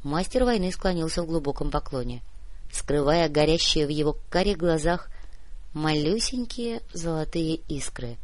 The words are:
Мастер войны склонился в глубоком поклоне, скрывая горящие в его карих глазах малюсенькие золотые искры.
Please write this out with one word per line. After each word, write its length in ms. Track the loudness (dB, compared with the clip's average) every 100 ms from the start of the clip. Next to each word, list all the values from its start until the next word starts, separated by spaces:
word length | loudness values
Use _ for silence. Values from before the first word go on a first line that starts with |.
Мастер 420 | 0 -2 0 2
войны 280 | 4 2 0
склонился 500 | 0 0 0 0 -2
в 40 | 0
глубоком 440 | 0 0 -2 0
поклоне, 500 | 0 -2 -4 -4 -6 -10 -10 -10 -8 -6
скрывая 560 | -6 0 2 4 4 4
горящие 580 | 4 6 4 4 2 2
в 40 |
его 280 | 2 0 0 0
карих 260 | 2 2 2
глазах 500 | 2 4 2 0 -2 -10 -10 -10 -10 -10 -8
малюсенькие 1080 | -2 2 2 2 2 0 -2 -4 -4 -6 -6 -8
золотые 680 | -4 -2 -2 -2 0 0 -2 -4
искры. 480 | -4 -4 -6 -8 -8